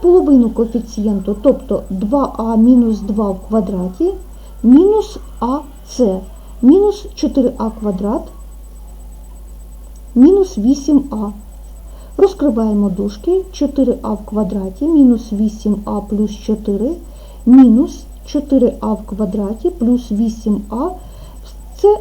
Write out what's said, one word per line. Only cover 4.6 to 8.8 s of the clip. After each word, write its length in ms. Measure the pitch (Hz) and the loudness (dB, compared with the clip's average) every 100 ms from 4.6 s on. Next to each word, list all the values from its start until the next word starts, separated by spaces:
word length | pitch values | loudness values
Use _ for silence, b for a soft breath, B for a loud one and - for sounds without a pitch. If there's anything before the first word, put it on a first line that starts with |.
мінус 540 | 226 269 381 427 392 - - - | 6 6 6 2 -2 -8 -16 -8
А 200 | 247 277 - - - | -4 -4 -8 -18 -10
С, 300 | - 233 185 - b b b | -2 0 0 -8 b b b
мінус 440 | 240 359 415 403 - - | 2 4 2 -2 -8 -6
чотири 360 | 302 277 247 - | -4 -2 -2 -2
а 120 | 220 | -8
квадрат, 520 | 226 208 185 202 269 - - - - - - | -6 -6 -4 -4 -6 -8 -18 -20 -20 -20 -20